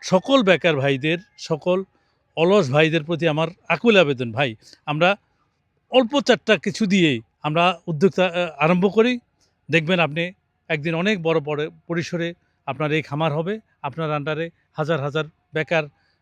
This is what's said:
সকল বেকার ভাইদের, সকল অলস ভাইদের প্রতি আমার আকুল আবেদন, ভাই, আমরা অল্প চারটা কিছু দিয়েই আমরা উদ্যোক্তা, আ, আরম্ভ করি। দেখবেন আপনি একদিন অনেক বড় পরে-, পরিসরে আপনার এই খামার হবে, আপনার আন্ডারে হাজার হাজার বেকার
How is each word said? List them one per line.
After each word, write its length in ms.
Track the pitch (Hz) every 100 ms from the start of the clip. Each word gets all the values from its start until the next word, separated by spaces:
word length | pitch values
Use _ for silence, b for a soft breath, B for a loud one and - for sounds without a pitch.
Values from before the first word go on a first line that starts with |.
সকল 420 | - 180 - 277
বেকার 320 | 196 165 175 143
ভাইদের, 420 | 139 135 151 170 - -
সকল 460 | - 156 180 185 190 _ _ _ _ -
অলস 340 | 175 208 135
ভাইদের 340 | 147 160 165
প্রতি 240 | 151 170 165
আমার 200 | 151 165 - -
আকুল 300 | 170 240 196
আবেদন, 340 | 147 127 120
ভাই, 240 | 113 139 110 b b -
আমরা 300 | 151 180 202 _ _ _ _ _ _ -
অল্প 320 | 254 226 285
চারটা 360 | 240 220 - 196
কিছু 280 | 208 - 208
দিয়েই 360 | 190 160 117 - _
আমরা 380 | 151 156 180 170 -
উদ্যোক্তা, 380 | 151 185 - 180
আ, 400 | 170 175 - 160
আরম্ভ 280 | 180 196
করি। 260 | 214 233 247 _ _ _ _ -
দেখবেন 280 | 160 156 185
আপনি 320 | 156 156 175 - _ _ -
একদিন 280 | 156 156 165
অনেক 280 | 196 208
বড় 160 | 160 160
পরে-, 320 | 147 147 160 170 -
পরিসরে 460 | 170 151 175 170 170 _ _ -
আপনার 260 | 131 151
এই 100 | 156
খামার 320 | - 143 160
হবে, 260 | 147 165 220 _ _
আপনার 300 | 143 160 160
আন্ডারে 380 | 151 147 151 165 _ _
হাজার 280 | - 151 156
হাজার 240 | 139 151 156 _ _
বেকার 300 | 160 151 165 147 _ _ _